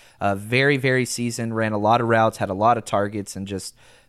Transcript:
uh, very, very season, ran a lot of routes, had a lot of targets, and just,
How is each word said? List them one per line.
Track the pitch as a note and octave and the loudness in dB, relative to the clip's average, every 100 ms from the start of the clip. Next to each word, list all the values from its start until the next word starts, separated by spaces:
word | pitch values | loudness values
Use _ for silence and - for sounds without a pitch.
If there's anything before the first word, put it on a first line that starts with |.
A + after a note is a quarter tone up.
| - _ | -20 _
uh, | G2+ G2+ | -2 -2
very, | G#2 B2 C#3 C#3+ | -2 2 2 2
very | C3+ B2+ B2 | 2 0 0
season, | - A#2+ A#2 A2+ | -4 -6 -4 -4
ran | A2+ A2 | -2 -2
a | G#2+ | 0
lot | G#2 A#2+ | 2 4
of | A#2 | 4
routes, | A2+ A2 - | 4 4 2
had | G2+ | -4
a | |
lot | F#2+ A2 A#2+ | 2 2 2
of | |
targets, | - G#2 G#2 G#2 G2 F#2+ | 0 -2 -2 -4 -10 -10
and | G2 | -8
just, | G2 - - - - | -8 -10 -18 -20 -20